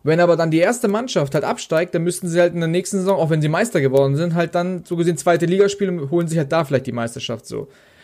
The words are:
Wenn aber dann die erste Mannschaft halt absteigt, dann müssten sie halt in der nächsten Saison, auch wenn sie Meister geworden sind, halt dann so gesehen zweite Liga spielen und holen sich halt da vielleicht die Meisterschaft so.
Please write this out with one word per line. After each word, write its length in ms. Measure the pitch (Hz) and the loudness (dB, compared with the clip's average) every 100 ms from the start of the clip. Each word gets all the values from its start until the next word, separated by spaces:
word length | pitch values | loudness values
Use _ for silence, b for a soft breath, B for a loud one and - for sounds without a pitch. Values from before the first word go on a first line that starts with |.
Wenn 180 | 143 165 | 0 4
aber 160 | 175 165 | 4 4
dann 140 | 165 | 2
die 60 | 160 | 2
erste 280 | 185 240 208 | 2 2 0
Mannschaft 480 | 208 254 180 139 | 0 -2 -2 0
halt 80 | 151 | -2
absteigt, 500 | 123 233 - 160 175 | -2 -6 -2 -2 0
dann 80 | 170 | -2
müssten 240 | 175 175 180 | -2 -4 -2
sie 100 | 170 | 2
halt 140 | 170 | 2
in 60 | 170 | 0
der 80 | 165 | -2
nächsten 300 | 175 190 196 | -2 -2 -2
Saison, 200 | 185 180 | 0 0
auch 100 | 156 | 2
wenn 120 | 160 | 0
sie 60 | 151 | 0
Meister 320 | 165 233 170 | 0 0 0
geworden 340 | 135 135 139 139 | 2 4 2 2
sind, 180 | 170 | 0
halt 200 | 165 170 | 0 0
dann 300 | 175 180 180 | -2 -2 -6
so 100 | - 170 | -4 -2
gesehen 200 | 170 170 | 0 0
zweite 300 | 180 170 170 | 2 2 2
Liga 220 | 190 202 | 2 2
spielen 300 | 202 196 175 | 0 -4 -4
und 120 | 139 | -2
holen 160 | 175 165 | -2 0
sich 100 | 165 | -2
halt 140 | 139 | 0
da 120 | 160 | 0
vielleicht 220 | 147 131 123 | 0 -2 -2
die 60 | |
Meisterschaft 520 | 117 117 - - 113 - | -6 -6 -8 -10 -10 -10
so. 200 | 110 - b b b | -12 -12 b b b